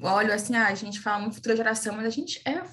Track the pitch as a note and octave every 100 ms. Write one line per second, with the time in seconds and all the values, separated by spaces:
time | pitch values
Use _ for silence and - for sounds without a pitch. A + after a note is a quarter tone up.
0 | F#3 G3 G#3+ G#3+ G#3+ A#3 G#3+ G3 G#3+ -
1 | A3 G#3 G#3 G#3 - A3+ A3 A3+ A3 G#3
2 | A3+ A3+ - - - D#4+ F4+